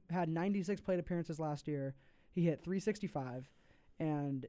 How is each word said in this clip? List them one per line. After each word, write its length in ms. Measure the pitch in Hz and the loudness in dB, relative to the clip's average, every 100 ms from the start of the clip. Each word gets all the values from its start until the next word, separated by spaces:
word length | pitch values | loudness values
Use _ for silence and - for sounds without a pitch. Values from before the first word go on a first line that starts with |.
| - | -2
had 180 | 180 165 | 0 2
ninety-six 500 | 165 190 202 180 202 | 2 2 2 0 -2
plate 200 | - 180 | 2 0
appearances 400 | 170 175 165 156 | 2 -2 -2 -2
last 280 | 156 147 - | -2 -2 -2
year. 280 | 143 135 135 - - - | -2 -2 -6 -18 -20 -8
He 120 | 180 | 2
hit 200 | 165 147 | 4 4
three 160 | 170 190 | 0 0
sixty-five, 720 | 214 208 190 147 127 127 131 - - - - - | 0 -2 -2 -4 -4 -6 -10 -18 -20 -20 -20 -4
and 460 | 160 147 143 135 | 0 0 0 -2